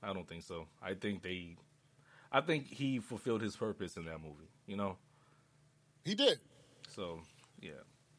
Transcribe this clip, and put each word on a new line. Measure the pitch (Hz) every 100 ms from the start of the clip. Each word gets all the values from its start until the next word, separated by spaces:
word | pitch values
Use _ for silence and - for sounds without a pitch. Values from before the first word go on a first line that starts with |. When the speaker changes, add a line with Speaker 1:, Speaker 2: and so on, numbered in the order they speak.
Speaker 1:
I | 104
don't | 95 80
think | 85
so. | - 82 78 -
I | -
think | 95 104 95
they, | 90 90 87 85 - - - - - - -
I | 135
think | 135 147 131
he | 107 139 127
fulfilled | - 110 127 110
his | 107 -
purpose | 110 98 92 90
in | 80
that | 80
movie, | 78 73 82 - -
you | 101
know? | 98 92 - - - - - - - _ _ - -
Speaker 2:
He |
did. | 214 277 - - - - - -
Speaker 1:
So, | - 90 82 80 - - -
yeah. | 85 69 - - -